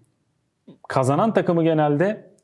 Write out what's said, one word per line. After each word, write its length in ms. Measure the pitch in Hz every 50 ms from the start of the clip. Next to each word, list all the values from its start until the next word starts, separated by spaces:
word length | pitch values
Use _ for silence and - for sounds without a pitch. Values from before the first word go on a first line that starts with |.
| _ _ _ _ _ _ _ _ _ _ _ _ _ - - - - -
Kazanan 460 | - 139 131 123 139 151 202 226 190
takımı 300 | 202 175 180 175 165 160
genelde 680 | 165 165 156 151 147 147 143 170 196 220 214 - - _ _